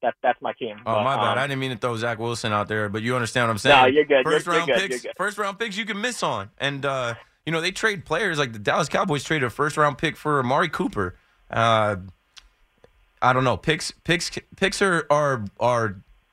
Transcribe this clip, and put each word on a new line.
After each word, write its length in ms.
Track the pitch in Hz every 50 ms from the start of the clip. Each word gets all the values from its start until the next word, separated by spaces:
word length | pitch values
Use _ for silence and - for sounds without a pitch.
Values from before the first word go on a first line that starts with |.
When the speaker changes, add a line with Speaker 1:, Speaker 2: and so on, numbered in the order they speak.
Speaker 1:
That, 140 | - 120 - - -
that's 180 | 131 120 -
my 120 | - 120 110
team. 240 | - 131 113 104 107 113
Speaker 2:
Oh, 100 | 110 110
Speaker 1:
But, 80 | 107 104
Speaker 2:
my 120 | 135 135
bad. 140 | 117 104 104 104
Speaker 1:
um, 40 |
Speaker 2:
I 100 | 120 135
didn't 120 | 143 139 131
mean 120 | 131 131
to 60 | 127
throw 200 | 101 - 123 120
Zach 220 | 113 113 120 117 107
Wilson 340 | 113 117 117 110 - 113 104
out 140 | 104 101
there, 220 | 90 107 107 107 104
but 120 | 98 110
you 140 | 110 120 127
understand 320 | 127 120 110 - 131 123
what 40 | 113
I'm 60 | 113
saying. 240 | 101 - 131 143 135
Speaker 1:
No, 60 | 131
you're 180 | 127 135 151 151
good. 180 | 147 147 135 131
Speaker 2:
First 220 | 156 160 156 151
Speaker 1:
You're, 100 | 180 170
Speaker 2:
round 120 | 165 170
Speaker 1:
you're 100 | 170 127
good. 120 | - 196 196
Speaker 2:
picks, 140 | 127 123 -
Speaker 1:
You're 100 | - -
good. 40 |
Speaker 2:
first 200 | - 180 202 202
round 220 | 202 208 196 202 180
picks 180 | 233 233 185
you 80 | 202 226
can 140 | 196 214 196
miss 240 | 214 247 233 - -
on. 260 | 160 131 107 98 107 -
And, 280 | - - 139 143 139 131
uh, 300 | 139 135 131 127 117 117 - - _ _ _ _
you 80 | 151 165
know, 80 | 165
they 100 | 160 185
trade 340 | 196 - - 220 208 180 -
players. 320 | - 156 170 220 190 165
Like, 140 | 147 143 123
the 80 | 113 107
Dallas 300 | 101 139 - 160 165 -
Cowboys 340 | - 185 196 190 147 143 -
traded 240 | - 160 151 131
a 20 | 120
first 280 | - - 143 151 147
round 200 | - 151 147 143
pick 200 | - - 156 -
for 220 | - - 151 147 143
Amari 280 | 127 120 135 156 185
Cooper. 480 | 165 - - 185 - - 107 98 90 - - _ _ _ _ _ -
Uh, 460 | - 117 113 117 113 110 107 107 104 90 92 95 - _ _ _ _ - - _ _ _ _ _ _ _ - _ _ _ _ _ _ _
I 100 | - 123
don't 140 | 127 131 131
know. 100 | 127 110
Picks, 360 | 90 - - 156 - - -
picks, 380 | - _ _ - 165 175 - - - - - _ -
picks 240 | - 196 196 - -
are, 260 | 202 190 175 165 151 -
are, 360 | 147 151 151 143 135 120 104 95 - -
are 360 | 110 120 123 120 113 107 95 98 - _ _ _ _ _